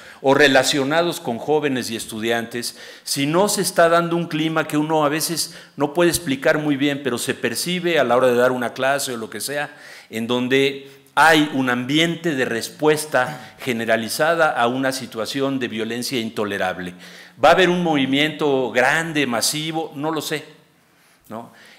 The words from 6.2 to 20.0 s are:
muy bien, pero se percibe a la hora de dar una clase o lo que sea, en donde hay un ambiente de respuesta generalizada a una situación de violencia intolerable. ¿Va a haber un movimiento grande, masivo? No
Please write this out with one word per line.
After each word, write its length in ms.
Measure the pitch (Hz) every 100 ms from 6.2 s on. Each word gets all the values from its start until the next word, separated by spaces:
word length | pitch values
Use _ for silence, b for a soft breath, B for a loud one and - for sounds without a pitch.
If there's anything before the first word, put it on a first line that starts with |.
| 135 135 156 156
muy 180 | 151 135
bien, 240 | 143 139
pero 140 | 131 117
se 160 | -
percibe 680 | 113 120 117 175 180 175 156
a 60 | 123
la 100 | 123
hora 120 | 131
de 80 | 120
dar 180 | 123
una 200 | 123 117
clase 380 | - 131 143 135
o 60 | 117
lo 120 | 104
que 120 | 107
sea, 340 | 113 143 147 - B B B
en 180 | 110 117
donde 640 | 123 123 135 139 135 - B _ 143
hay 340 | 156 160 151 135
un 160 | 131
ambiente 640 | 123 127 151 170 165 170 135
de 100 | 117
respuesta 1080 | 113 - - 151 151 151 127 127 147 - -
generalizada 920 | 131 113 113 113 113 - 156 170 151
a 160 | 123 120
una 240 | 131 131
situación 640 | 131 117 113 107 139 135 135
de 100 | 117
violencia 520 | 110 110 117 120 127
intolerable. 760 | 113 113 104 101 92 90 90 - B B B -
¿Va 60 | 143
a 40 |
haber 180 | 175 180
un 100 | 180
movimiento 880 | 170 147 131 139 156 147 151 135 120
grande, 560 | 117 127 156 165 147 127
masivo? 680 | 113 - 156 156 165 160
No 160 | 139